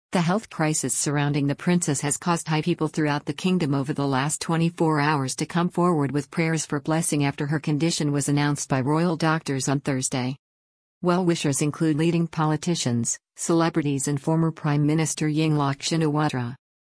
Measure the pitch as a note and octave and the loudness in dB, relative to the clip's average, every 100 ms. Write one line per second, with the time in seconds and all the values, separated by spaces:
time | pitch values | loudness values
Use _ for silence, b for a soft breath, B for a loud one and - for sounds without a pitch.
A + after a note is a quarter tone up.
0 | _ - E3 G3 - - D#3 D#3 C3 - | _ 0 2 0 -2 -2 0 0 -2 -2
1 | - C#3+ C#3+ D3 C#3 C#3 - F3+ F3 C#3 | -2 0 0 0 0 0 0 0 2 -2
2 | D3 - - E3+ - D#3 D#3 E3 D#3 - | -2 -2 0 -2 0 0 0 0 -2 0
3 | D3+ C#3+ - D3 F#3 F3+ D#3+ C#3 C3+ D3 | 0 0 -4 -4 0 0 2 0 -2 -2
4 | C#3+ C3+ C#3+ - - E3 E3 E3+ E3 D3+ | 0 0 -2 -4 -2 0 0 0 0 2
5 | D3 D3+ C3 - D#3 F3 F3 - F3 E3 | 2 0 -2 -4 -4 -2 0 2 2 2
6 | C#3 C#3 C#3 - D#3+ D#3+ - D3 D3+ D#3+ | 0 -2 -4 -2 0 0 -2 -4 -2 -2
7 | E3 D3+ C#3+ - C#3+ D3+ - D3+ E3 E3 | 0 0 0 -2 -2 -2 0 0 0 0
8 | D3 C#3+ C#3 C#3+ D3 C#3+ - C3+ C3 D3+ | 0 0 2 2 2 0 -2 0 2 2
9 | F3 D#3+ D#3+ D#3+ - C3+ B2+ C#3 - C3 | 2 0 0 0 -2 -4 0 -2 -2 -2
10 | C3 C3+ B2 C3+ _ _ _ _ _ _ | -2 -4 -4 -6 _ _ _ _ _ _
11 | F3+ F3 F3+ E3+ D#3 C3+ D3+ - D#3+ D3 | 0 2 2 2 0 0 0 0 0 2
12 | E3 E3+ E3+ - D#3 D3+ - E3+ C3 A#2+ | 2 2 0 0 0 0 0 -2 0 0
13 | A#2 - _ - - E3 E3 E3 D3 C#3 | -2 -6 _ -8 0 2 2 0 0 -2
14 | D3 C#3+ - D#3+ E3 D#3+ D#3 D3 D3 D#3+ | -2 -2 0 2 0 0 0 2 2 2
15 | D#3 - D#3 D3+ D#3+ D3+ C#3+ C#3 - E3 | 0 -2 -2 0 2 2 0 -2 -2 0
16 | D#3 D3+ D3+ C3+ A#2+ C3+ _ _ _ _ | 2 2 0 -2 -6 -8 _ _ _ _